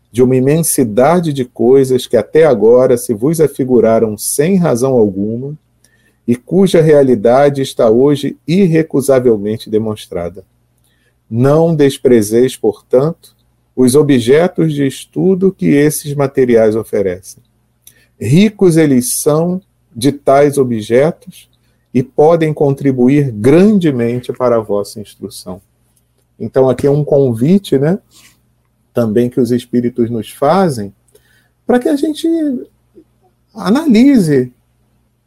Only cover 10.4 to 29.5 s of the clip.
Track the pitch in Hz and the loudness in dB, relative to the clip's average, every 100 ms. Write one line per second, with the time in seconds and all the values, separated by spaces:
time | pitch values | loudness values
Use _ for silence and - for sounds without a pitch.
10.4 | - _ _ _ _ _ _ _ _ 113 | -20 _ _ _ _ _ _ _ _ -2
11.4 | 131 151 165 160 139 139 131 120 104 110 | 2 2 2 2 0 0 2 2 2 0
12.4 | 127 - 110 - _ 127 147 170 _ _ | 0 0 -4 -4 _ 0 0 -6 _ _
13.4 | _ _ _ - 127 135 147 135 110 143 | _ _ _ 0 2 2 2 0 2 2
14.4 | 180 - 160 143 139 131 - - 175 190 | 2 -2 -4 -2 -4 -6 -12 -4 -2 0
15.4 | 190 190 175 143 147 147 147 143 135 - | 0 -2 0 2 0 -2 -8 -4 -4 0
16.4 | 127 113 110 110 107 110 98 90 - - | 2 2 2 0 -6 -4 -4 -6 -14 -20
17.4 | _ _ _ _ _ _ _ _ 104 151 | _ _ _ _ _ _ _ _ 0 2
18.4 | 214 214 190 160 156 127 123 - - 151 | 2 2 2 2 2 2 -2 -4 -2 -2
19.4 | 170 185 - _ _ 120 127 143 - 139 | -2 -6 -10 _ _ -4 -4 -2 0 2
20.4 | 147 135 127 113 107 117 151 - - - | 2 0 -2 -2 -2 0 0 -4 -16 -20
21.4 | _ _ _ _ _ 127 120 - 151 170 | _ _ _ _ _ -6 -4 0 2 2
22.4 | 160 151 147 139 139 131 123 143 139 107 | 0 -2 -2 0 -2 0 2 2 -2 -2
23.4 | 113 156 202 208 170 127 117 123 - 123 | 2 4 4 2 0 -2 -4 -4 -8 -4
24.4 | 123 117 107 101 101 - 101 - 101 - | 0 0 -2 -6 -6 -12 -18 -16 -18 -16
25.4 | - 92 _ _ _ _ _ _ _ _ | -16 -18 _ _ _ _ _ _ _ _
26.4 | 113 - 131 123 143 147 147 147 139 113 | -6 0 0 0 0 -2 0 0 0 0
27.4 | 135 196 - 139 143 196 - _ _ _ | 0 0 0 -2 -2 -4 -8 _ _ _
28.4 | _ _ _ _ _ - 113 104 120 123 | _ _ _ _ _ -6 -2 0 -2 -2
29.4 | 120 | -2